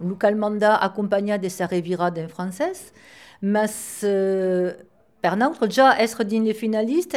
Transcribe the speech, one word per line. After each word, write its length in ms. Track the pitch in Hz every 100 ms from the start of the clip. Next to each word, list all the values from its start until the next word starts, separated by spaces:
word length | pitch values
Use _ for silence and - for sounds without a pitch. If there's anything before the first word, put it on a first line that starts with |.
le 120 | 175 190
calmanda 600 | 208 214 214 208 214 214
accompagné 640 | 196 208 202 202 208 208
de 120 | 180
sa 180 | 185 175
revirade 500 | 180 170 175 175 165
en 120 | 165
français, 420 | - 185 185 330 370 - - - - - -
mais, 240 | 196 208 214 - - - 208
euh, 680 | 196 190 190 185 185 180 - - _ _ _
per 140 | 175 196
notre, 300 | 269 330 214
déjà, 320 | 247 269 220
être 240 | 226 -
dans 200 | 202 220
les 120 | 220 214
finalistes, 600 | 220 220 226 311 359